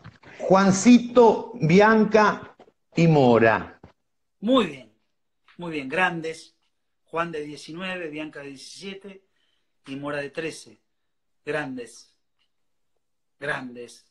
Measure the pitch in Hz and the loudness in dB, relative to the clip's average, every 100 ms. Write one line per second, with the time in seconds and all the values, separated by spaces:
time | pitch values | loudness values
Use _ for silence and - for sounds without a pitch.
0 | - - - - - 190 196 185 240 240 | -20 -20 -20 -12 0 2 4 2 6 6
1 | - 247 233 - - - 156 180 208 220 | 6 4 4 4 -4 -4 2 4 6 4
2 | 214 214 208 151 - _ _ _ _ - | 2 2 2 0 -10 _ _ _ _ 0
3 | 165 151 127 117 113 104 82 - - _ | 4 4 4 6 4 2 -4 -16 -20 _
4 | _ _ _ _ 208 262 185 135 113 _ | _ _ _ _ -2 0 0 -8 -20 _
5 | _ _ _ _ _ - 175 151 131 160 | _ _ _ _ _ -16 -12 -10 -8 -4
6 | 180 170 160 156 - _ _ _ _ _ | -4 -4 -10 -14 -20 _ _ _ _ _
7 | _ 160 170 156 147 143 - 160 190 185 | _ -8 -6 -8 -12 -16 -16 -14 -12 -10
8 | 165 151 151 147 139 135 - 131 196 196 | -12 -12 -14 -16 -18 -20 -20 -18 -18 -18
9 | 202 190 _ _ _ _ _ _ - 135 | -20 -20 _ _ _ _ _ _ -18 -14
10 | 143 147 143 165 160 147 120 107 _ _ | -10 -10 -10 -10 -12 -12 -20 _ _ _
11 | _ _ _ _ 147 151 139 127 117 - | _ _ _ _ -10 -8 -8 -12 -16 -20
12 | _ _ _ _ _ _ _ _ _ _ | _ _ _ _ _ _ _ _ _ _
13 | _ _ _ _ 143 143 127 120 120 - | _ _ _ _ -10 -10 -12 -16 -20 -20
14 | _ | _